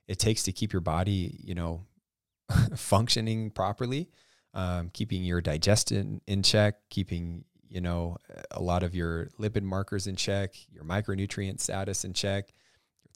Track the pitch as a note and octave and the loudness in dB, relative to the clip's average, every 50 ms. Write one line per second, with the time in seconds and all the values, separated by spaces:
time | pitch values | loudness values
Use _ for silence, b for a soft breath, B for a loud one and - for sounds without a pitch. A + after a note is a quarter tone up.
0 | B - F#2 - - G#2+ A2+ - - F#2+ F#2 - G#2+ G2+ - F#2 E2 E2+ D#2 E2+ | B -6 -2 2 4 4 4 2 0 -2 -2 -2 -2 0 0 0 2 2 2 4
1 | F#2 G#2 G2+ F#2 F2 D#2+ - - - - F2+ F2 E2+ E2 E2 E2+ F#2+ _ _ _ | 4 4 2 2 0 -2 -6 -8 -8 -8 -6 -4 -4 -4 -4 -6 -10 _ _ _
2 | _ _ _ _ _ _ _ _ _ - - - - - - - - - G2+ A2+ | _ _ _ _ _ _ _ _ _ 2 4 4 4 4 2 -4 0 4 4 4
3 | A#2 A#2+ - A#2 A2 A2+ A2 A2 A2 G#2+ - - F#2+ G2 G2+ - B2 A#2+ C3 D3 | 6 4 2 2 2 0 -2 -2 -2 -4 -4 -2 -2 -2 -2 -4 -4 -4 -4 -4
4 | F3+ - b b b b b b b b b F#2+ F#2 F2+ F2+ F2 E2+ E2+ - - | -6 -8 b b b b b b b b b -4 -2 -2 -2 -2 -4 -6 -4 -6
5 | A2 A2 F#2+ F#2 F2+ F2+ F2 F2 E2+ D#2+ D2 D#2+ - G2 G#2 A2+ - - A2 G2+ | -4 -2 -2 -2 0 0 0 2 2 0 0 2 4 6 6 4 4 2 0 0
6 | G2 G2 G2+ - - - G2+ G2 G2 - - G#2+ G#2 G#2 G#2 _ _ - - G2 | 0 -2 -6 -8 -4 -2 0 2 4 4 6 6 6 4 2 _ _ -8 -4 -4
7 | F#2 - F2+ E2+ E2+ E2+ E2+ E2+ - _ _ _ _ - - F2+ F2 F2 F2 E2+ | -4 -2 -4 -4 -4 -6 -8 -10 -12 _ _ _ _ -10 -8 -4 -2 -2 -2 -2
8 | E2+ E2+ E2+ - _ - - - - - - - E2+ F2 F2 F2+ F2+ F2 F2 F2 | -2 -4 -6 -8 _ -18 -18 -16 -14 -10 -6 -4 0 2 2 2 2 0 -2 -2
9 | E2+ E2+ E2 E2 - - - - G#2+ G#2+ G#2+ G#2+ G2 F#2+ F#2+ F#2+ G2 - G#2 G2 | -2 -2 -2 -2 -4 -6 -8 -4 -4 -2 0 0 -2 0 -2 -2 -2 -2 -4 -4
10 | F#2 G2+ F#2 - - - G2 G2 G2 F#2 - - - _ - - D2+ D#2 F2+ G#2 | -4 -4 -4 -2 -2 0 0 0 0 -4 -6 -12 -20 _ -20 -12 -6 -2 0 0
11 | G#2+ - G2 F#2+ G2 G2 - - G2 F#2+ - - - - - F#2+ G2 G2+ F#2+ G2 | 0 0 -2 -2 -2 -2 -2 -4 -4 -4 -4 -4 -4 -2 -2 -2 -2 -2 -4 -4
12 | - F#2+ F#2 - - G2 G2 G2 G2 _ b b b b b b b b b b | -4 -4 -4 -2 0 0 0 0 -2 _ b b b b b b b b b b
13 | b _ _ | b _ _